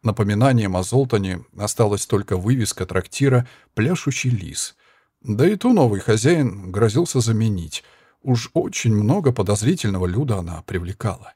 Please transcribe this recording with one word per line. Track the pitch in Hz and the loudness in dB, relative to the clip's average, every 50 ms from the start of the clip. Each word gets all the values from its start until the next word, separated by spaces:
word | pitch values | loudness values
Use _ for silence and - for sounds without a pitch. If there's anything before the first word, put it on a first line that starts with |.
Напоминанием | - 113 101 - 107 98 104 104 123 139 127 117 107 95 92 | 0 -2 0 0 0 0 2 2 4 4 4 2 2 0 -2
о | 90 | -2
Золтане | 92 - 113 131 139 123 - 104 95 92 92 90 - _ _ - | -2 0 0 0 0 2 0 0 0 -2 -4 -6 -10 _ _ -8
осталась | 101 104 - - 113 104 104 101 - | -6 -6 0 0 2 2 2 -2 -2
только | - 113 101 98 - 98 90 | -2 -2 -2 -2 -2 -4 -2
вывеска | 90 110 131 131 107 - - - 92 | 0 0 0 0 0 -4 -4 -6 -8
трактира | - 92 92 - - - - 139 139 127 123 123 - - _ _ _ _ | -4 -4 -4 -4 -4 -4 0 2 4 4 2 2 0 -10 _ _ _ _
«Пляшущий | - 107 151 185 - - 143 131 - - 127 | 0 0 0 0 -2 -2 -4 -4 -2 -2 -2
лис». | 120 98 87 82 - - - - _ _ _ _ _ _ _ _ _ _ | -2 -2 -4 -8 -8 -8 -10 -10 _ _ _ _ _ _ _ _ _ _
Да | _ 120 104 107 147 | _ -4 0 2 2
и | 185 214 | 2 2
ту | 196 - 247 247 | 2 2 2 4
новый | 190 139 117 101 95 | 6 4 4 2 0
хозяин | - - 107 110 107 147 175 160 139 110 87 101 95 92 | 0 0 0 2 4 2 4 4 2 -2 -4 -8 -12 -8
грозился | 90 104 117 110 101 151 175 - - 131 | 0 0 0 2 2 0 -2 0 0 0
заменить. | 113 113 113 107 113 110 104 90 82 80 - - _ _ _ _ _ _ _ _ | 0 0 0 0 0 0 -2 -4 -6 -8 -12 -14 _ _ _ _ _ _ _ _
Уж | - 135 123 117 - - _ | -2 0 0 0 -2 -2 _
очень | - - 262 190 - - 120 107 | -2 -2 -2 -6 -2 0 2 2
много | 104 104 110 160 202 160 135 | 2 2 2 2 2 2 0
подозрительного | 120 - 98 98 104 101 104 135 190 - - 107 95 90 92 | 0 0 0 0 0 0 2 0 0 0 -2 -2 -2 0 -2
люда | 90 90 117 151 131 107 95 | -2 -2 -2 -2 -2 -2 -4
она | 87 85 82 82 | -4 -8 -10 -12
привлекала. | - - 95 90 87 87 101 _ - 110 87 - - - _ | -10 -8 -8 -6 -6 -8 -10 _ -6 -6 -6 -6 -14 -20 _